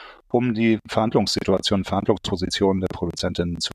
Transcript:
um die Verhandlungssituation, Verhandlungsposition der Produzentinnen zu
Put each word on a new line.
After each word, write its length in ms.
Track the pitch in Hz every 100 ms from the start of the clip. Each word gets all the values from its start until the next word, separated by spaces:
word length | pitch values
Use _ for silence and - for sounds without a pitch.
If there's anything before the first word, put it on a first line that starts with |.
| - - _
um 260 | 123 123
die 260 | 110 113 110 -
Verhandlungssituation, 960 | - 110 127 101 - - 95 - 98
Verhandlungsposition 960 | 90 95 - 101 - 92 90 - 98 95
der 80 | 92
Produzentinnen 720 | - 87 - 87 85 87 85
zu 100 | -